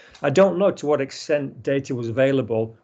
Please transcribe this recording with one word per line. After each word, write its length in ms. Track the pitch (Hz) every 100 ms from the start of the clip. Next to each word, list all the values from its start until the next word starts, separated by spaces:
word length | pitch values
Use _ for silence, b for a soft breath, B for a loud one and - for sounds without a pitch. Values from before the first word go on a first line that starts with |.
| B B
I 80 | 147
don't 300 | 143 196 175
know 120 | 196
to 160 | - 143
what 140 | 147
extent 640 | 135 - - 147 139 -
data 320 | 131 139 135
was 140 | 127 113
available 680 | 113 135 135 117 113 113 113